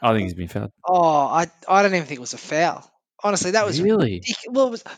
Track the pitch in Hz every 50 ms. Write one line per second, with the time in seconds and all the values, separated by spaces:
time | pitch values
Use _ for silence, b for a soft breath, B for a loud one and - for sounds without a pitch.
0 | 127 117 113 110 95 90 85 90 90 95 - 104 107 107 - _ - 175 185 180
1 | 170 160 151 147 139 123 127 165 175 170 _ _ - - 190 196 202 196 190 175
2 | 151 131 147 123 123 - - - - - 151 156 170 160 - - - _ _ _
3 | _ _ _ _ - 208 202 170 - 180 196 220 208 202 147 156 185 208 220 208
4 | 151 110 95 87 92 - - - - 240 247 269 262 254 226 - - B B